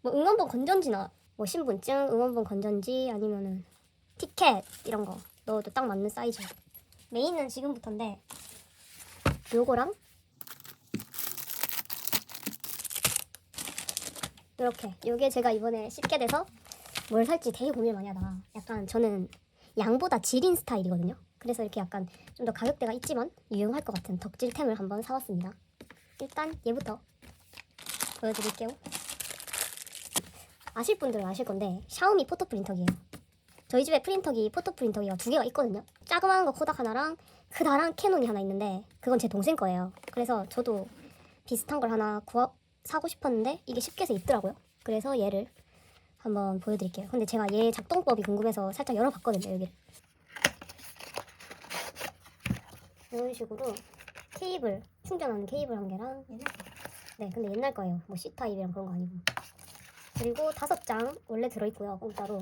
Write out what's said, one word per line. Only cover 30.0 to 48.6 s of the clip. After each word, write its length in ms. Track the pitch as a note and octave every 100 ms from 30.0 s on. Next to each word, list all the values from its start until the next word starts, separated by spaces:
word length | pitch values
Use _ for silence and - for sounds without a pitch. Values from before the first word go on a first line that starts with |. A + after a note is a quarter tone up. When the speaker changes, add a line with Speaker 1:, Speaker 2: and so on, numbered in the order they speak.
| - - - - - - -
Speaker 1:
아실 240 | - A#3+ G#4
분들은 280 | C#4 A3 F#3+
아실 180 | F#3+ B3
건데 340 | G3 G3+ F#3 -
샤오미 380 | - F#4 G4+ C#4
포토 180 | F4 F#4
프린터기예요. 400 | G#3+ G3 F#3 F3+ F3+ - - - _ _ - _
저희 160 | B3
집에 160 | C#4 D#4+
프린터기, 480 | - F#4+ F#4+ A#3 G#3+
포토 220 | F4 F4
프린터기가 440 | F4+ A#3+ G#3 G3+ F#3
두 140 | A#3
개가 140 | C#4+ A#3+
있거든요. 380 | C4 B3+ G3+ - _
자그마한 400 | - F4 F#4+ F#4+ F4+
거 60 |
코닥 260 | - D4+ D#4
하나랑 380 | A#3+ A3+ D4+ E4 - - _
크다란 440 | - D#4 C#4 E4
캐논이 320 | D#4+ G4 F#4 A#3
하나 140 | G#3
있는데 440 | G3 G3 G3+ F#3+ - -
그건 180 | - B3
제 100 | A3+
동생 280 | G3+ G3 -
거예요. 360 | F#3+ F3+ F#3 - -
그래서 340 | - A#3+ A#3 F#3+
저도 400 | - B3 G#3+ G3 - - - - - -
비슷한 340 | A#3 - D4
걸 100 | B3
하나 300 | A3 G#3+ G#3+
구하-, 260 | - A#3 B3 - _ _
사고 220 | - D#4 E4
싶었는데 520 | - C#4+ A#3 A3+ D#4+ -
이게 140 | A#3+
쉽게서 340 | - - F#4
있더라고요. 400 | G3+ - A#3+ G3 - _ _
그래서 360 | - A3 A#3 C4+
얘를 280 | G3+ G3 A3+ _ - _ _ - _ _
한번 400 | A#3 G3+ G3 F#3+
보여드릴게요. 480 | F3+ G#3+ F#3 F3 G3
근데 160 | B3+ G#3+
제가 200 | A3+ G#3
얘 180 | G#3 A3+
작동법이 520 | A3+ G#3 F4 F4 A3+
궁금해서 500 | G3+ G3+ A3 G#3+